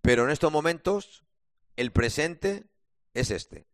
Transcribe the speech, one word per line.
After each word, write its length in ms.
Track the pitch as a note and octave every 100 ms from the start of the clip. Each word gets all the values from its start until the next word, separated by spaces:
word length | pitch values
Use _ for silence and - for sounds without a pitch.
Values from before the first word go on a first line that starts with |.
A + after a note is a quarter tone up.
Pero 220 | - A#2+ B2
en 40 |
estos 220 | D3 D#3+
momentos, 720 | D3+ D#3 E3+ - G3+ - - _ _ _ _ _ -
el 160 | B2
presente 720 | - A#2 B2+ D#3+ E3+ G3 G3+ - _ _ _ _ -
es 160 | A#2+
este. 340 | F#2+ - - _